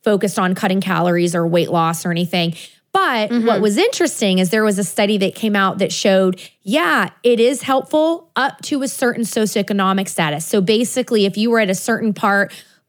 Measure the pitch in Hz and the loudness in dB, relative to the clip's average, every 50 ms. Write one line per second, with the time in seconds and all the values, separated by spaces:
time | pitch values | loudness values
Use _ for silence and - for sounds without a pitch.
0 | - 220 208 190 220 196 190 - 190 180 185 - - 190 190 196 185 190 180 165 | 0 0 0 2 0 -2 -2 0 0 0 0 0 0 0 0 0 0 0 0 0
1 | 170 175 170 175 175 175 165 175 170 170 170 175 165 - 170 170 165 165 170 165 | 0 2 2 2 0 0 0 0 0 2 2 2 0 2 0 0 0 0 0 -2
2 | - 185 170 170 180 170 - 180 165 170 165 - - - _ _ _ _ - 381 | -4 -4 -2 -2 -2 -2 -2 -2 -2 -2 -4 -8 -12 -20 _ _ _ _ -2 0
3 | 381 330 262 226 214 208 233 240 220 226 214 196 202 208 202 254 381 480 - - | 0 2 0 0 -2 0 0 0 2 2 2 2 2 2 2 2 2 0 2 0
4 | 359 285 - - 226 196 185 185 185 175 214 220 214 214 202 190 202 - - - | -2 -2 0 -2 0 0 2 2 2 2 2 2 2 2 0 0 -2 -4 -2 0
5 | 208 202 214 202 196 185 - - - 220 208 202 196 190 - 185 185 - 180 - | 0 0 2 0 0 -2 -4 -2 -4 -2 0 2 0 0 0 0 -2 -2 -2 0
6 | - 208 190 190 190 185 185 - - - _ _ - 190 220 302 349 339 302 247 | 2 4 4 4 4 2 0 -2 -8 -20 _ _ -6 -2 -2 0 2 2 2 0
7 | 196 - - _ - 240 240 220 226 247 285 240 - - 269 269 262 - - 311 | 0 -2 -4 _ 2 2 4 4 4 2 2 0 -2 0 0 0 0 0 0 2
8 | 311 320 339 339 - _ - - 254 - - - - - 302 277 269 254 - - | 2 2 0 -2 -6 _ -4 -2 -2 -2 -4 -6 -8 -6 -4 -4 -4 -4 -4 -2
9 | 269 240 233 - 233 - - 240 214 202 - 220 196 - 208 196 190 190 190 190 | -2 -2 0 -2 -4 -4 -2 -2 -2 0 0 -2 -2 -2 0 0 0 2 0 0
10 | 190 - - - 170 151 147 147 165 - - 208 185 175 220 220 247 - - 254 | -2 -4 -4 -2 -2 -2 -2 -4 -6 -2 0 0 2 2 2 2 0 -2 -2 -4
11 | 240 - 233 214 196 196 196 208 214 240 233 226 214 185 196 185 - - 226 - | -4 0 0 0 0 0 0 0 0 0 2 2 2 0 -2 -4 -2 -4 -2 -2
12 | 226 220 190 - - 202 202 196 202 196 - - - _ _ _ _ | 0 -2 -2 0 0 0 2 2 0 -2 -6 -16 -20 _ _ _ _